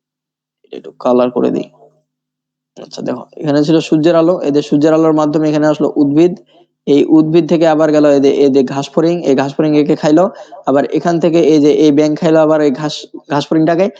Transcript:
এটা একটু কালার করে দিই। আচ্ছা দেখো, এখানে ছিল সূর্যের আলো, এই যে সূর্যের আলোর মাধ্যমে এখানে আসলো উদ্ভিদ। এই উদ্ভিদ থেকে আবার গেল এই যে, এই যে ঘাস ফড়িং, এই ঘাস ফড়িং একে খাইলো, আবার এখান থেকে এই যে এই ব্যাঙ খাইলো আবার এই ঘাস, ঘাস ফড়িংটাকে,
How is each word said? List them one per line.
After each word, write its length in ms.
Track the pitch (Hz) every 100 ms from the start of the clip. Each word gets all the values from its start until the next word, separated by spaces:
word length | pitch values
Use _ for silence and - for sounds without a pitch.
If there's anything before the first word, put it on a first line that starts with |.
| _ _ _ _ _ _
এটা 140 | _ 65
একটু 140 | -
কালার 400 | - 127 123 123
করে 200 | - 127
দিই। 180 | - - _ - _ _ _ _ _ _ _ _ -
আচ্ছা 200 | - -
দেখো, 240 | - 127 - -
এখানে 280 | 156 143
ছিল 160 | 147 160
সূর্যের 360 | - 160 156 170
আলো, 240 | 165 185
এই 100 | 151
যে 120 | 143
সূর্যের 300 | 147 147 156
আলোর 180 | 160 160
মাধ্যমে 340 | 156 151 156 156
এখানে 180 | 151 151
আসলো 260 | 147 151 -
উদ্ভিদ। 360 | 143 147 175 - _ _ _ _ -
এই 180 | 143
উদ্ভিদ 440 | - 156 156 165 156
থেকে 180 | 170 165
আবার 240 | 156 156
গেল 120 | 151 147
এই 140 | 143
যে, 100 | 135
এই 200 | 135 139
যে 120 | 135
ঘাস 280 | 127 139 135
ফড়িং, 340 | - 165 175
এই 100 | - 135
ঘাস 180 | 139
ফড়িং 220 | 147 156 151
একে 200 | 143 151
খাইলো, 340 | 156 156 196 - - - -
আবার 180 | 139
এখান 360 | 135 156 170 170
থেকে 200 | 170 165
এই 200 | 147 156
যে 100 | 147
এই 200 | 143 151
ব্যাঙ 220 | 143 151
খাইলো 240 | 151 170 160
আবার 200 | 156 156
এই 100 | 147
ঘাস, 240 | 131 151 - - - -
ঘাস 180 | 143 143
ফড়িংটাকে, 380 | 160 160 170 196